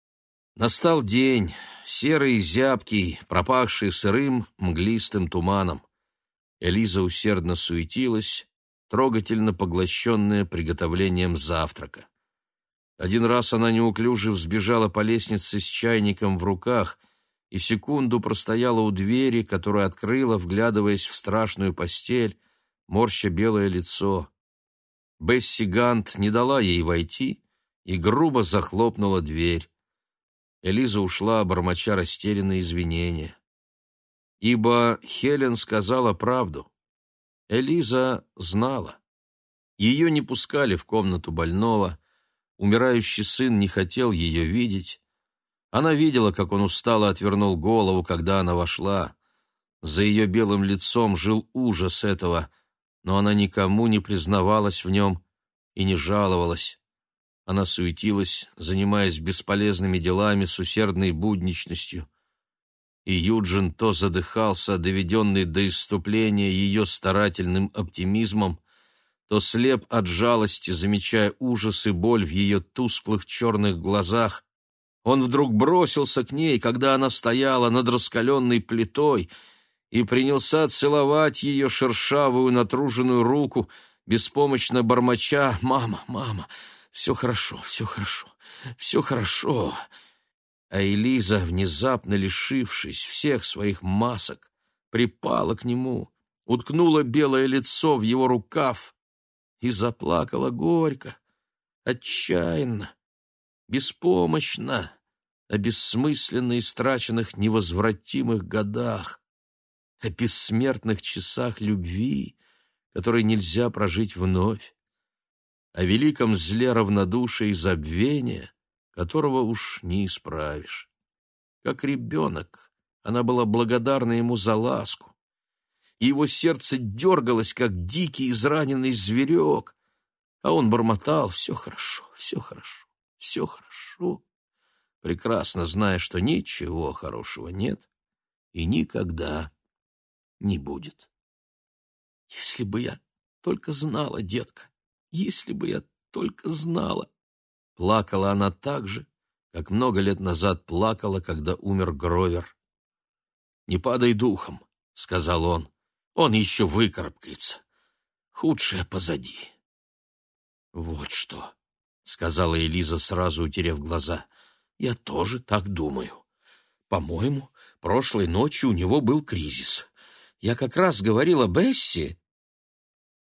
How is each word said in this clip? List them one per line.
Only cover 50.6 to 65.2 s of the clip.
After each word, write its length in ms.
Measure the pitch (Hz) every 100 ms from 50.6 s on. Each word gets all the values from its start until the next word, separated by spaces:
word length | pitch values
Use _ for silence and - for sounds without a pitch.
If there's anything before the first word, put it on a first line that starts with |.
лицом 520 | 98 98 - 120 113 90
жил 320 | 92 110 -
ужас 520 | 131 127 87 90 -
этого, 460 | 104 95 90 85 76 _ _ _ _ _
но 160 | - 98
она 160 | 101
никому 520 | 104 98 107 95 101 117
не 120 | 107
признавалась 840 | 92 98 80 101 92 107 101 98
в 60 | 92
нем 340 | 95 101 90 - _ _ _ _
и 100 | -
не 120 | 95 90
жаловалась. 840 | 76 104 98 90 85 85 - - _ _ _ _ _ _ -
Она 180 | 98
суетилась, 840 | 92 - 90 82 107 101 92 - - -
занимаясь 600 | 80 95 101 101 98 80
бесполезными 800 | 80 92 - 101 104 92 95 90
делами 460 | 85 92 104 101
с 140 | 92 -
усердной 540 | 90 - 107 90 95
будничностью. 960 | 80 107 101 92 85 - - - 90 76 _ _ _ _ _ _ _ _ _
И 100 | -
Юджин 580 | 92 85 113 95 95 92
то 200 | - 113
задыхался, 840 | 90 98 87 87 110 110 95 - 95
доведенный 680 | 85 95 87 110